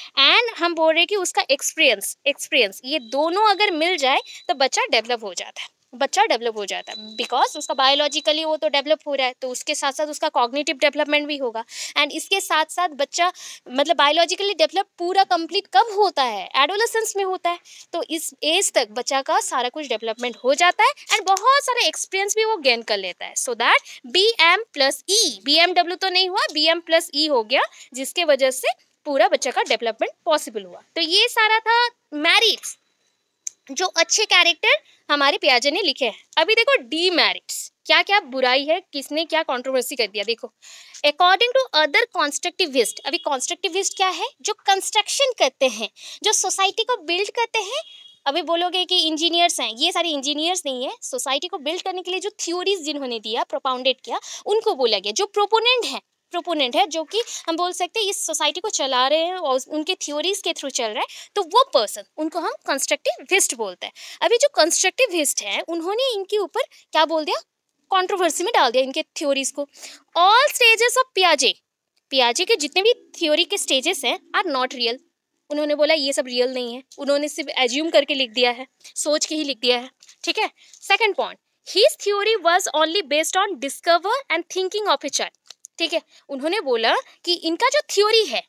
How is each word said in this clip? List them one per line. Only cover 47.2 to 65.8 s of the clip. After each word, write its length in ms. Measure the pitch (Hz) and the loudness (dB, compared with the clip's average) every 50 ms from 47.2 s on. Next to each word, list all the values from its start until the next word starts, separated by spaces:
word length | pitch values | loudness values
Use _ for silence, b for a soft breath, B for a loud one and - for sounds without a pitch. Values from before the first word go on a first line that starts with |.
| 415 466 | -2 -4
करते 280 | - 480 466 480 - 453 | -2 -4 -4 -2 -2 -4
हैं। 240 | 381 392 508 622 659 B B B B B B B - | -4 -4 -6 -8 -8 B B B B B B B -4
अभी 160 | 269 277 349 | -2 -2 -2
बोलोगे 420 | 330 285 339 339 349 359 330 370 359 | -2 0 0 0 0 0 0 -2 -2
कि 140 | 359 359 359 | 0 0 0
इंजीनियर्स 600 | 320 320 320 294 339 339 330 339 349 349 - - | 0 0 0 0 0 2 2 4 2 2 2 0
हैं, 140 | 254 220 220 | -4 -6 -4
ये 160 | 226 302 349 | -2 -2 0
सारे 160 | 349 359 339 339 | 0 0 -2 -2
इंजीनियर्स 540 | 302 277 254 285 302 294 311 339 370 349 - | -2 -4 -4 -4 -2 -2 -2 -2 -2 -2 -4
नहीं 180 | 285 262 247 254 | -6 -6 -4 -6
है, 80 | 330 453 - | -8 -8 -10
सोसाइटी 460 | - - 277 247 - 277 269 294 359 349 | -12 -10 -8 -6 -4 -4 -4 -4 -4 -6
को 100 | 392 349 | -8 -6
बिल्ड 240 | 254 294 339 349 | -6 -6 -6 -4
करने 200 | - 381 359 370 | -6 -6 -6 -6
के 80 | 349 359 | -6 -6
लिए 100 | 370 370 | -6 -6
जो 100 | 339 415 | -6 -8
थ्योरीज 500 | - - - 349 339 359 359 381 403 370 | -8 -8 -8 -6 -4 -4 -2 -2 -2 -2
जिन्होंने 400 | 285 302 294 285 269 254 233 226 | -4 -6 -6 -6 -6 -8 -8 -8
दिया, 220 | 214 214 220 262 | -6 -6 -4 -4
प्रोपाउंडेड 540 | 349 - 320 269 - 262 254 247 254 262 254 _ - | -4 -4 -6 -4 -4 -4 -4 -2 -2 -2 -2 _ -6
किया, 160 | - 277 415 B B B B B | -8 -8 -8 B B B B B
उनको 280 | - 415 453 415 - 349 | 0 0 0 2 0 0
बोला 240 | 262 523 453 - 196 | 0 0 0 0 0
गया। 140 | 185 202 | -2 -4
जो 140 | 214 330 403 | -4 -4 -4
प्रोपोनेंट 580 | 403 - 403 415 392 427 440 440 480 508 480 370 | -2 0 -2 0 2 2 2 4 4 2 0 0
है, 160 | 277 262 208 _ _ _ _ _ _ | -4 -8 -10 _ _ _ _ _ _
प्रोपोनेंट 460 | - 339 - 349 330 302 269 240 247 | -8 -6 -4 -2 -2 -2 -2 0 2
है, 100 | 311 403 | 2 0
जो 180 | 311 294 320 311 | 2 0 -6 -6
कि 180 | - 370 440 466 B B B B 339 | -4 -4 -4 -4 B B B B -6
हम 80 | 330 | -4
बोल 160 | 320 349 359 | -2 -2 -4
सकते 280 | 349 - 359 349 - 453 | -2 -4 -6 -4 -2 -4
हैं 60 | 427 | -2
इस 200 | 381 392 - - | -2 -4 -4 -6
सोसाइटी 340 | - 311 302 311 294 294 359 | -4 -4 -2 -2 -2 -2 -4
को 80 | - 427 | -6 -6
चला 400 | - - 294 262 262 247 254 269 | -4 -2 -2 0 2 2 2 2
रहे 100 | 302 320 | 2 2
हैं 160 | 330 349 370 | 0 0 -2
और 260 | 370 330 269 254 262 - - | -4 -2 0 0 -2 -2 -4
उनके 260 | 302 302 302 330 370 | -6 -6 -4 -4 -6
थ्योरीज 460 | - - 294 294 294 302 359 403 - | -6 -6 -6 -4 -2 -2 -2 -2 -2
के 100 | - 349 | -4 -6
through 240 | 320 - 302 277 - | -6 -6 -8 -6 -6
चल 100 | - 233 | -4 -4
रहा 160 | 220 208 277 | -4 -4 -4
है, 60 | 440 B B B B B B | -6 B B B B B B
तो 80 | 415 | -4
वो 280 | 370 302 392 480 539 - - | -2 2 4 4 4 4 2
पर्सन, 280 | 269 220 - - 214 196 _ - | 0 0 0 -6 -12 -14 _ -8
उनको 220 | - 311 320 - 349 | -6 -6 -4 -4 -4
हम 140 | 320 415 571 - - | -4 -4 -6 -6 -4
कंस्ट्रक्टिविस्ट 880 | - 294 269 - - 302 - - 539 719 - 285 - 359 392 - - 294 | -4 -2 -2 0 -2 -2 0 0 -2 -4 -4 -2 0 0 2 2 0 -2
बोलते 320 | 233 220 190 180 - - | -4 -6 -8 -8 -10 -14
हैं। 60 | 202 - B B B B B | -14 -14 B B B B B
अभी 160 | - 339 466 | 2 2 4
जो 120 | 466 539 571 | 4 2 2
कंस्ट्रक्टिविस्ट 920 | - - 311 339 - - - 370 - - 523 453 349 339 294 262 - - | 4 4 2 2 2 2 0 0 2 2 0 0 2 0 -2 -2 -2 -4
हैं, 200 | - 202 196 262 | -6 -6 -6 -6
उन्होंने 500 | 381 - 339 339 | -6 -6 -6 -6